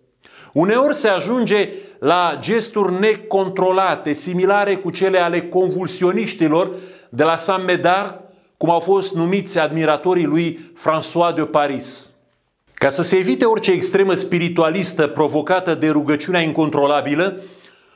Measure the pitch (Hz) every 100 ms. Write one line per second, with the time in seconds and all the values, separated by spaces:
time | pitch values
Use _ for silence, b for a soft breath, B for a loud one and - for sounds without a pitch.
0 | _ _ B B B 139 180 233 285 285
1 | 220 185 175 247 214 208 190 B B B
2 | 139 175 175 143 120 226 214 214 190 180
3 | 214 220 - 196 190 185 185 185 190 165
4 | 156 147 - 180 185 202 202 190 180 165
5 | 190 185 170 175 175 180 185 160 180 -
6 | 180 196 220 - 160 160 190 B B B
7 | B 117 156 165 - 190 185 175 170 185
8 | 196 - - b b - 160 170 175 196
9 | 185 165 170 196 190 170 151 156 156 147
10 | 180 180 151 156 170 165 B - - 156
11 | - 170 170 160 151 151 147 131 - -
12 | - _ _ _ _ _ _ - 139 151
13 | 170 190 185 254 233 220 - 175 - 196
14 | 190 185 - 175 170 170 160 175 175 -
15 | 147 151 151 151 147 185 180 151 156 147
16 | 139 147 165 180 160 143 156 151 143 147
17 | 139 143 190 190 B B B B B